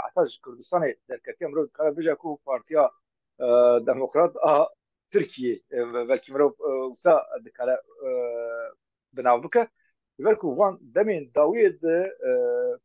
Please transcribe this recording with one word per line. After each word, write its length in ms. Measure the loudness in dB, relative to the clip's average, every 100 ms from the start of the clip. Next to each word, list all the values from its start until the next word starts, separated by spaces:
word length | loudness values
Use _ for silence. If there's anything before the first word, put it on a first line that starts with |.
| 2
احتاج 340 | -2 -2 -4 -20
کردستان 480 | -20 -6 -4 -2 -6 -12
در 100 | -16
کتیا 300 | -14 -12 -8
مرو 220 | -6 -6
قرار 180 | -4 -4
بجا 240 | -2 -4 -4
کو 200 | -6 -12
پارتیا، 560 | -8 -8 -4 0 0 0 _ _ _ -6
اه، 400 | 2 4 6 4
دموکرات 580 | 2 -2 -2 2 0 2
آ 280 | 2 4 2 _ _ _ _
ترکیه، 500 | -2 -2 -6 -6 -6 -6
اه، 340 | -6 -4 -4 -2
بلکه 280 | -2 -2
مرو، 220 | 0 0 0
اه، 320 | -6 -4 -6
وسا 340 | -2 2 2 2 -10 -14
دکاره، 360 | -8 -4 -4 -6 -12
اه، 680 | -6 -4 -4 -6 -8 -10 -12 -16 _ _ _
بناو 280 | -4 2 2
بکه. 260 | 2 0 0 _ _ _ _ -4
بلکه 280 | 0 2 0
وان 320 | 2 2 0 -6 -2
دمین 360 | 0 -2 -4 2
داوید، 500 | 2 4 2 2 -2
اه، 920 | 0 -2 -6 -2 0 0 -2 -4 -6